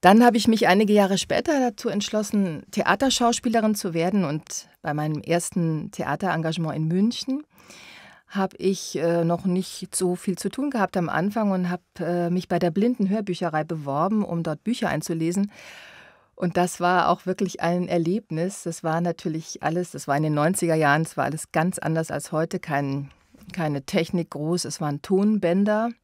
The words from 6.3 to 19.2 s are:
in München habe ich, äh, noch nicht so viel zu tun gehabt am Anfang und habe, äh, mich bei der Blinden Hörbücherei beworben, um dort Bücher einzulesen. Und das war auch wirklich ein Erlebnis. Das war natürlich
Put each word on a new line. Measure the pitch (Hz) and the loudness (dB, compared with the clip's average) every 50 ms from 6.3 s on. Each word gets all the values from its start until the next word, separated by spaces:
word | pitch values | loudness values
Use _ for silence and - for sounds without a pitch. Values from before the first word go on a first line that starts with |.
| 160 160 160 160 160 - 165 156 139 | -2 -2 -2 -4 -2 -2 -4 -4 -2
in | 151 160 160 | -2 -2 0
München | 165 185 196 226 247 - - - 262 285 - _ _ _ - - - - - - - - - - - - _ _ | 2 2 2 2 0 -2 -6 -6 -6 -6 -8 _ _ _ -20 -20 -20 -20 -20 -20 -20 -20 -20 -20 -20 -20 _ _
habe | - 196 190 190 - - | -4 -2 -2 -2 -4 -2
ich, | - 185 196 185 - - - 160 | -2 -2 -2 -2 -4 -8 -6 -2
äh, | 147 170 170 170 170 | 0 0 2 2 2
noch | 165 175 175 - | 0 0 0 0
nicht | 190 175 185 185 - - - - - - | 0 0 0 -2 -4 -8 -14 -14 -8 -6
so | - 185 180 180 | -2 -2 -2 -2
viel | 175 - - 185 - | -2 -2 -4 -4 -4
zu | - 196 | -4 -6
tun | - - 262 294 | -4 -4 -4 -2
gehabt | 269 240 196 185 - | 0 0 -2 0 0
am | 196 170 165 | -2 -2 0
Anfang | - - 165 208 208 240 214 202 | 0 0 -2 0 0 0 0 0
und | 190 185 180 175 | 0 0 0 -2
habe, | 180 180 _ _ _ - | -4 -6 _ _ _ -6
äh, | 180 156 175 175 175 170 | -4 -2 0 0 0 0
mich | 175 185 175 - | 0 -2 -2 -2
bei | 185 170 | -2 0
der | 180 175 | 2 2
Blinden | 160 190 196 240 254 - 208 190 | 2 2 2 2 2 2 0 0
Hörbücherei | 196 226 214 202 180 - 185 170 151 156 156 | 0 -2 -2 -4 -4 -4 -4 -2 -2 -2 -2
beworben, | 160 170 160 147 143 135 143 160 196 214 214 202 | -2 -6 -6 -4 -4 0 0 2 2 2 0 0
um | - 170 170 165 | 0 -2 -4 -2
dort | 165 156 147 _ | -4 -6 -6 _
Bücher | - 240 - - 180 | -4 -4 -2 -2 -2
einzulesen. | - 147 156 - 175 165 165 165 175 196 202 208 - - - - - - - - - - - - - _ _ _ _ | -2 -2 -2 -2 -2 -2 0 0 0 0 -2 -2 -4 -14 -20 -20 -20 -20 -20 -20 -20 -20 -20 -20 -20 _ _ _ _
Und | - - 180 160 180 | -4 -4 -2 0 0
das | 180 175 - - | 0 0 -2 -2
war | 170 175 180 180 - - | 0 2 2 4 4 2
auch | 175 185 - | 2 0 0
wirklich | 185 185 - 202 180 - - | -6 -2 -2 -2 -4 -4 -2
ein | - 170 175 180 180 170 | -2 0 0 0 0 0
Erlebnis. | - 175 165 165 180 226 233 _ 165 156 165 185 190 - - | 0 0 0 0 -2 -2 -4 _ -4 -4 -4 -4 -4 -6 -10
Das | 175 165 - - | -10 -10 -6 -4
war | 165 156 165 | -2 -2 0
natürlich | 175 175 170 - | 0 -2 -2 -4